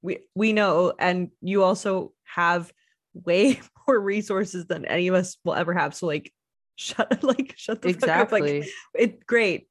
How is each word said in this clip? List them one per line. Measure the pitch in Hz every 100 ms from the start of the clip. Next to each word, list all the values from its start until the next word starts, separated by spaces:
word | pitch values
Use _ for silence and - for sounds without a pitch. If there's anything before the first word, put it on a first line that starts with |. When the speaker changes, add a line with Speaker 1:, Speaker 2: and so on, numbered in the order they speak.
Speaker 1:
We, | 175 - _ 180
we | 220
know. | 214 202 165 180 -
And | 180 180 175 _
you | 180 196
also | 185 190 202 190 - _
have | - - 175 175 170 _ _ _ _
way | 175 175 175 269 254 -
<laughs> | _ -
more | 247
resources | 196 208 208 190 202 180 175
than | 165 -
any | 165 180
of | 185
us | 185 -
will | 175 -
ever | 170
have. | 175 147 -
So, | 175
like, | 151 - _ _ _ _ -
shut, | - - - 240
<laughs> |
like, | 269 254 269 -
shut | - 220
the | 180
fuck | 180 247
up. | 165 214
Like, | 214
Speaker 2:
Exactly. | 147 143 147 - -
Speaker 1:
it, | - 226 - -
great. | 240 214 160 _